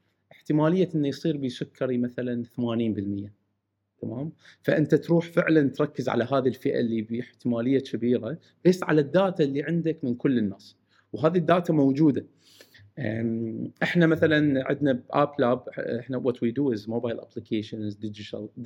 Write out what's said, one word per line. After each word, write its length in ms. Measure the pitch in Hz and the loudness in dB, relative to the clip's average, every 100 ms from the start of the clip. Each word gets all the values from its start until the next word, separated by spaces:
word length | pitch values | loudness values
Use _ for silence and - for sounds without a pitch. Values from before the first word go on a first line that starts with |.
| _ _ _ | _ _ _
احتمالية 560 | - - 151 156 185 180 | -12 -2 2 4 2 2
إنه 140 | 160 143 | 0 -2
يصير 280 | 135 170 147 | -2 -2 -2
بسكري 600 | 131 120 135 - 131 123 | -4 -6 -10 -6 -2 -2
مثلًا 440 | 123 123 123 120 | -2 -4 -6 -6
ثمانين 520 | 120 - 120 117 113 | -6 -4 -2 0 -2
بالمية. 380 | 104 101 101 101 _ _ _ _ _ _ - | -2 -4 -6 -8 _ _ _ _ _ _ -12
تمام؟ 300 | 110 117 156 - - _ | -10 -8 -10 -12 -20 _
فأنت 320 | - - 151 | 0 0 2
تروح 320 | 151 - 170 165 | 2 2 0 0
فعلًا 420 | - 165 160 139 | 0 2 4 2
تركز 400 | - 151 - 117 | 0 -4 -4 -2
على 160 | 120 | -2
هذه 240 | 113 135 127 | 0 0 0
الفئة 320 | 110 139 123 | -2 -2 -2
اللي 220 | 120 113 | -2 -2
باحتمالية 760 | 110 117 123 _ 127 117 120 135 | -4 -8 -10 _ -4 -2 0 0
كبيرة 600 | 131 110 120 120 107 160 _ _ 175 | -2 -4 0 0 -2 -10 _ _ 2
بس 160 | 185 | 2
على 180 | 170 156 | 2 2
الداتا 440 | 139 170 196 180 | 4 2 2 2
اللي 180 | 143 139 | 0 0
عندك 420 | 147 170 160 - | -2 -2 -2 -2
من 100 | 127 | -4
كل 240 | 120 139 123 | 0 0 2
الناس. 380 | 104 - - _ _ _ _ | 0 -4 -16 _ _ _ _
وهذه 240 | 107 156 180 | 0 2 2
الداتا 360 | 160 180 175 | 4 2 4
موجودة. 540 | 160 135 135 160 117 - _ _ - - - - - | 4 4 4 4 2 -4 _ _ -20 -20 -20 -18 -8
آم، 760 | 113 113 117 113 113 113 123 - | -6 -2 -2 -4 -6 -8 -8 -4
إحنا 240 | - 175 160 | 0 4 4
مثلًا 600 | 160 165 151 147 135 131 | 4 4 4 2 2 0
عندنا 240 | 139 143 | 0 0
بآب 380 | 123 - 143 147 - | 0 0 0 0 2
لاب، 300 | 120 127 - | 0 0 -4
إحنا 520 | - - 117 123 127 | -8 -6 -6 -6 -4
what 140 | 120 | -2
we 140 | 120 120 | 0 -2
do 300 | 120 143 110 | 0 -2 -2
is 80 | 107 | -4
mobile 340 | 117 120 113 | -4 -4 -6
applications, 760 | - - 104 110 104 113 107 | -10 -12 -6 -4 -4 -8 -8
digital، 540 | 101 107 104 104 110 107 - | -8 -10 -10 -12 -10 -10 -2